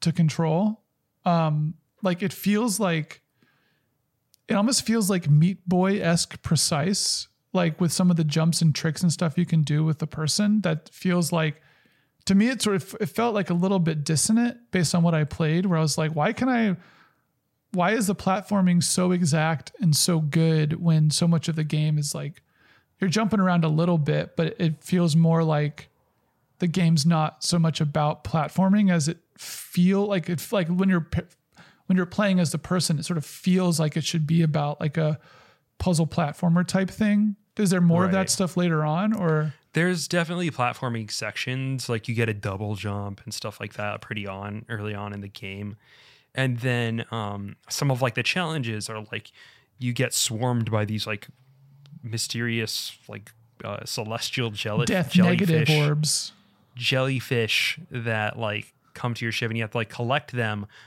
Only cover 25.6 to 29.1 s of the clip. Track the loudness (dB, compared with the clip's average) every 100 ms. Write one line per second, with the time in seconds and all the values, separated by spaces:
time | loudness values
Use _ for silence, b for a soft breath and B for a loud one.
25.6 | 0 -4 -16 _ _ _ _ _ _ _
26.6 | -2 2 4 4 4 2 0 -4 -2 2
27.6 | 2 0 0 0 0 -2 -4 -2 0 2
28.6 | 4 4 4 4 0